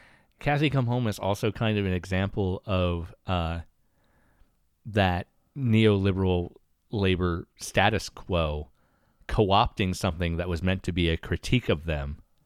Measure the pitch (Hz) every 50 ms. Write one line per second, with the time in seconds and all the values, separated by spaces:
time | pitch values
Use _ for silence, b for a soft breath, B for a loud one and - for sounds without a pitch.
0 | b b b b b b b _ - 147 147 143 156 147 135 135 127 117 120 123
1 | 123 110 101 - 98 95 101 - - 110 - - 120 110 107 104 101 95 92 90
2 | 85 92 95 92 98 98 - 110 98 92 92 - - - 98 92 90 90 87 85
3 | 82 90 - - _ - 92 90 82 82 85 85 - - _ _ _ _ _ _
4 | _ _ _ _ _ _ _ _ _ _ _ _ _ _ _ _ - - 98 107
5 | 95 92 90 90 - - _ _ _ _ _ 143 135 117 110 110 110 107 101 98
6 | 95 101 92 95 95 92 90 87 87 85 - - _ _ _ _ _ _ - 104
7 | 98 95 92 87 92 87 85 87 - - _ - - - - 101 95 107 110 95
8 | - - - - - - 95 85 80 76 76 76 73 - _ _ _ _ _ _
9 | _ _ _ _ _ - - 120 110 92 98 104 123 - - - 104 92 92 -
10 | - 98 80 80 87 85 85 82 85 90 87 78 87 90 95 92 - - 85 90
11 | 85 82 80 - - - 90 - - - 131 123 - - 98 76 78 82 78 73
12 | 69 69 71 - - _ _ _ _